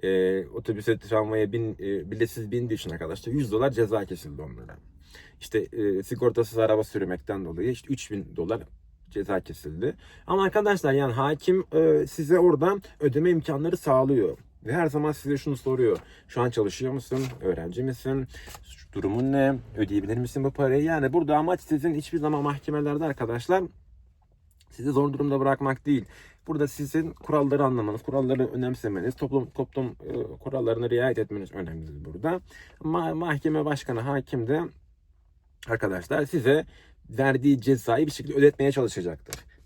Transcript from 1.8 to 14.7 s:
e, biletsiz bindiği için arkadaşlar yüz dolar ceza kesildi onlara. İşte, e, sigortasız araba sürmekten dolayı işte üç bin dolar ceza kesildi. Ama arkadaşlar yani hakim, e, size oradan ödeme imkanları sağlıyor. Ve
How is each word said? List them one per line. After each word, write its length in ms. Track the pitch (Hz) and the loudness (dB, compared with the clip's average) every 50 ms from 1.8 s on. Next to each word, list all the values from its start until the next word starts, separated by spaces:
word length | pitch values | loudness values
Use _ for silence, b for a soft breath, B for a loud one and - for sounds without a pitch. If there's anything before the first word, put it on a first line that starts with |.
e, 300 | 92 98 101 95 - 92 | -6 -4 -4 -4 -6 -8
biletsiz 400 | 110 107 117 107 - 120 110 104 | -2 -2 -2 -2 -2 -8 -8 -4
bindiği 280 | 113 120 123 117 113 - | -4 -4 -2 -2 -4 -6
için 120 | - 90 | -6 -8
arkadaşlar 420 | 80 82 82 78 85 110 - 117 | -8 -8 -8 -8 -8 -8 -8 -4
yüz 200 | 123 147 139 107 | -2 -2 -2 0
dolar 180 | 104 110 135 139 | 0 2 2 2
ceza 340 | 120 110 113 98 113 107 98 | 2 2 0 2 0 -2 -2
kesildi 380 | - 95 82 - 78 73 71 | -6 -10 -12 -12 -14 -14 -14
onlara. 340 | 73 65 60 55 57 - - - - - - - B B B B B B B B | -14 -14 -14 -16 -18 -18 -20 -20 -20 -20 -20 -20 B B B B B B B B
İşte, 180 | - - - 110 | -14 -2 -2 -2
e, 440 | - - - 120 104 101 95 95 | -2 -2 -4 -2 0 0 0 0
sigortasız 560 | 101 - 123 117 123 120 107 120 113 104 110 113 | -2 -4 -4 2 2 2 4 2 -2 0 2 2
araba 260 | 110 107 110 107 110 | 4 4 4 2 2
sürmekten 600 | - - 104 95 87 92 87 - - 101 98 95 | -2 -2 -4 -2 -2 -4 -6 -6 -6 -6 -6 -6
dolayı 260 | 80 80 85 98 123 | -8 -6 -4 -2 -2
işte 220 | 123 - - - | -4 -4 -6 -6
üç 180 | 139 - - - | -6 -6 -6 -8
bin 260 | 104 101 92 - - | -8 -8 -8 -8 -6
dolar 260 | - 101 90 113 - - - - - _ - - _ - - | -6 -2 -2 -2 -4 -4 -12 -20 -20 _ -20 -20 _ -20 -10
ceza 300 | - 101 95 95 98 92 | -8 -8 -4 -2 -2 -4
kesildi. 540 | - - 78 - - 76 78 82 110 143 220 b b b b b b | -4 -6 -14 -12 -12 -12 -6 -4 -4 -4 -4 b b b b b b
Ama 180 | - 175 196 196 | -2 0 2 2
arkadaşlar 480 | 190 190 208 208 208 202 175 - 143 | 2 2 2 2 4 2 2 2 2
yani 200 | 135 139 139 131 | 2 2 2 0
hakim, 520 | 117 131 135 143 156 147 - - 185 190 180 - | 0 0 0 0 -2 0 2 2 2 2 0 0
e, 340 | - 160 165 160 151 151 - | 2 4 6 6 6 4 2
size 320 | 143 - - 156 143 175 180 | -2 -4 -6 2 4 4 6
oradan 440 | 175 180 156 135 156 185 202 202 B B B B | 6 6 6 6 4 2 2 0 B B B B
ödeme 300 | 151 143 120 147 165 180 | 0 0 2 2 2 4
imkanları 460 | 175 160 - - 147 139 151 170 185 | 2 2 0 -2 -4 -2 -2 -2 -2
sağlıyor. 600 | - - 151 131 131 131 135 139 123 98 80 65 - - - _ - - | -2 2 2 4 4 4 4 4 2 2 0 -2 -6 -12 -20 _ -14 -6
Ve 60 | 104 | -4